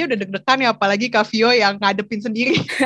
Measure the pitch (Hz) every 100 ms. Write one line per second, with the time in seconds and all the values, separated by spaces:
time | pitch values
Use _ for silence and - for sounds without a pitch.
0 | 320 220 196 196 - 269 247 - 196 202
1 | 240 233 214 220 226 254 202 202 202 196
2 | 208 214 226 220 254 320 - -